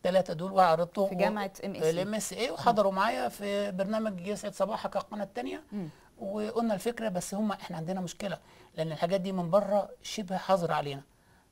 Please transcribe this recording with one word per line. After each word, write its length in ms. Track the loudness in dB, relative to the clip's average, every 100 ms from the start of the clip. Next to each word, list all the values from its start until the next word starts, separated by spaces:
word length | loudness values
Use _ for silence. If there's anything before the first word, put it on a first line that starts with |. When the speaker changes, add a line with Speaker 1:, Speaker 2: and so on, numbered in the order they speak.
Speaker 1:
ثلاثه 300 | 4 2 2
دول 180 | -4 0
وعرضتهم 580 | 6 6 6 2 0 0
Speaker 2:
في 60 | 2
جامعة 360 | 2 2 -6 -6 -8
إم 100 | 0
إس 60 |
إيه. 100 | 2
Speaker 1:
الام 220 | 2 -2
اس 200 | -4 -4
اي، 180 | -4 -4
وحضروا 400 | 2 4 6 4
معايا 380 | 4 2 0 -4
في 420 | -4 -4 -2 -2
برنامج 560 | -2 -2 -2 -2 -6 -6
يسعد 260 | -6 -6
صباحك 420 | -2 -2 0 -4 -4
على 80 | -6
القناه 180 | -8
الثانيه، 400 | -8 -6 -6 -8 -8
Speaker 2:
مم. 180 | -8 -8 -10 -20 -12
Speaker 1:
وقلنا 540 | -8 -4 -2 0 0
الفكره. 360 | 0 -2 -2 -2
بس 240 | -2 -2
هم 180 | -2 0
احنا 260 | -2 -6 -6
عندنا 240 | -4 -2
مشكله، 360 | -4 -6 -6 -6 -10 -20 -14 -4
لان 160 | -4
الحاجات 300 | 0 0 2
دي 100 | 0
من 180 | 0 4
بره 400 | 4 4 2 0 -8
شبه 360 | -8 -8 -4 -4
حظر 340 | 4 4 4
علينا، 300 | 0 -2 -6 -12 _ _ _ _